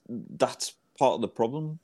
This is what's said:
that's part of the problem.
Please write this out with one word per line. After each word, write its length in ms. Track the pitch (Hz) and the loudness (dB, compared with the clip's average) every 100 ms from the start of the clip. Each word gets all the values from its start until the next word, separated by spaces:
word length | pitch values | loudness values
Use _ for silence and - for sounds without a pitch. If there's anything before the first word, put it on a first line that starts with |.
| - | -10
that's 680 | 117 - - 127 - - - _ - | -10 -10 0 0 0 -10 -10 _ 2
part 180 | 131 101 | 4 4
of 60 | |
the 60 | 101 | 0
problem. 520 | - 117 147 156 156 | 0 0 0 -6 -8